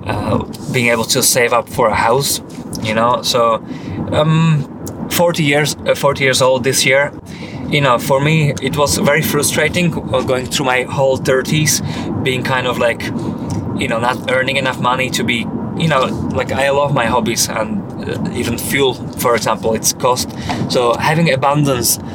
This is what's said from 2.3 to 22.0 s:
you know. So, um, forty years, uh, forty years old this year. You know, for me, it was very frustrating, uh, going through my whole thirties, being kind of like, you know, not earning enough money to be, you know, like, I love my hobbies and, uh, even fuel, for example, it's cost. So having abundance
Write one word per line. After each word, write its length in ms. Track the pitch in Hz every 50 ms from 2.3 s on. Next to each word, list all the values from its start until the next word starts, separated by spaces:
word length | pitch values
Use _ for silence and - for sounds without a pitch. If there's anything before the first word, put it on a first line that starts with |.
| - - - - - - - - - -
you 120 | 117 110 107
know. 280 | 110 117 120 123 -
So, 420 | - - - 120 117 117 113 107 - - - - - - - - - -
um, 960 | - 151 156 160 160 160 165 165 156 143 - - - - - - - - - -
forty 340 | - - 175 175 170 170 151
years, 320 | 143 143 147 151 143 - - -
uh, 80 | 135 131
forty 300 | - - 139 135 135 139
years 180 | 131 127 117
old 220 | 131 131 131 127 117
this 200 | 131 127 - -
year. 280 | 135 131 139 143 143 - - - - - - - - - - - -
You 120 | - 147
know, 180 | 143 131 120 117
for 220 | - - 139 135
me, 320 | 143 151 160 160 147 139 - -
it 140 | 131 139 165
was 220 | 147 143 - - -
very 240 | - 139 147 160
frustrating, 720 | - 151 147 147 139 131 - 165 156 156 120 175 175 165 147 143 - - 135
uh, 80 | 131
going 240 | 120 123 127 127 123
through 200 | 127 - - 139
my 160 | 127 127 127
whole 340 | 127 123 - 143 135 135 131
thirties, 640 | - - 147 131 131 127 - 151 156 151 - - - - - - - - - - -
being 200 | - 135 127 127
kind 240 | 117 123 131 127 123
of 120 | 123 117 120
like, 240 | 120 117 113 117 - 107 - - - - - - - - - - - - -
you 120 | - 139 127
know, 100 | 117 113
not 320 | 120 123 127 123 - 131
earning 260 | 127 131 127 135 135
enough 240 | 139 131 127 123 -
money 300 | 131 123 127 127 131 131
to 140 | - - -
be, 220 | - 120 113 101 - - - - - -
you 120 | - 165 160
know, 160 | 147 131 127 107 - - - - -
like, 180 | 131 123 -
I 180 | - 131 139 139
love 240 | 139 143 143 139 143
my 120 | 131 117
hobbies 420 | 113 123 120 110 120 113 - - -
and, 340 | 104 110 110 107 107 98 - - - - - -
uh, 220 | - - 107 -
even 240 | - 120 117 120 120
fuel, 380 | 113 - - - 139 139 127 117 - - - - -
for 160 | - 123 117
example, 400 | 110 - 123 110 95 - 113 113
it's 180 | 110 - 123
cost. 380 | - - - 127 127 - - - - - - - 131 113 123 -
So 240 | - 131 120 120 113
having 380 | - - 156 156 165 170 156
abundance 680 | 135 131 143 139 143 151 143 139 131 120 113 - - -